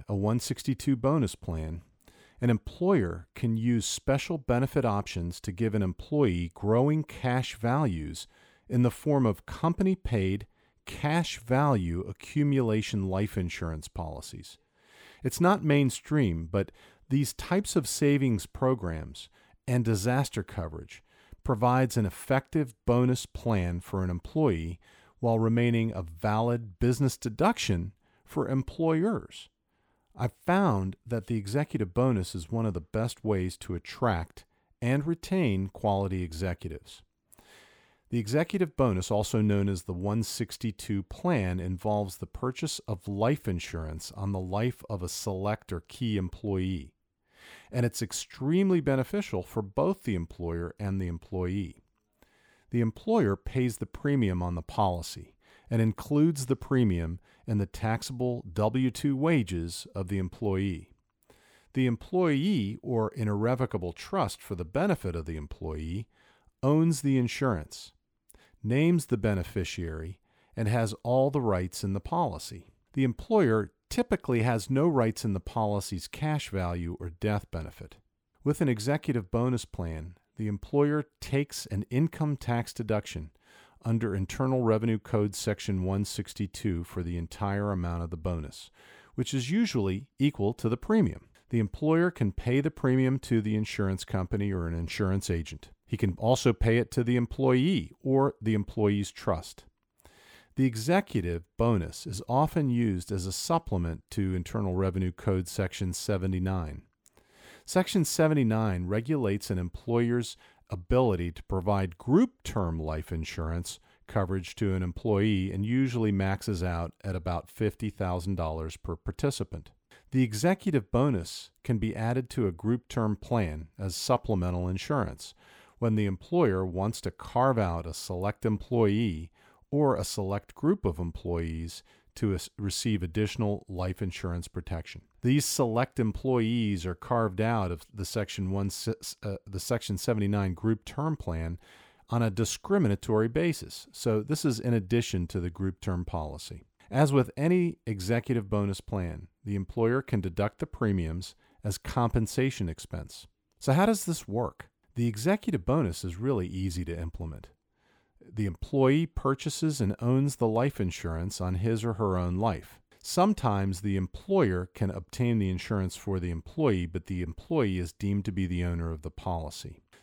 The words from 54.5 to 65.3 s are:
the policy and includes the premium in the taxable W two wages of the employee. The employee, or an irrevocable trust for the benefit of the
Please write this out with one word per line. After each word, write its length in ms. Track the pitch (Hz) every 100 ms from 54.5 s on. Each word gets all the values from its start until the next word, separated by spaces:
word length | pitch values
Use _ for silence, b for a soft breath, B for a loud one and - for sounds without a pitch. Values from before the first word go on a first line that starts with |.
| 85
the 60 |
policy 760 | - - 98 87 - - - _ b b b
and 120 | 117
includes 640 | 110 - - 147 160 147 127
the 100 | -
premium 600 | - 131 113 87 82 87 b b b
in 120 | 104
the 60 | 95
taxable 800 | - 110 113 - 123 127 120 98
W 400 | 85 107 127 127
two 240 | - 143 131
wages 720 | 156 156 98 87 85 - - 101
of 140 | 92
the 80 | 98
employee. 720 | 92 - 104 95 98 82 85 _ _ _ _ b b b b 131
The 120 | 127
employee, 920 | 117 - 185 175 139 185 170 98 -
or 300 | 117 113 110 -
an 140 | 107
irrevocable 640 | 101 117 127 131 101 87
trust 480 | - - 294 110 -
for 140 | - 90
the 100 | 82
benefit 500 | 139 196 170 95 82
of 100 |
the 120 | 80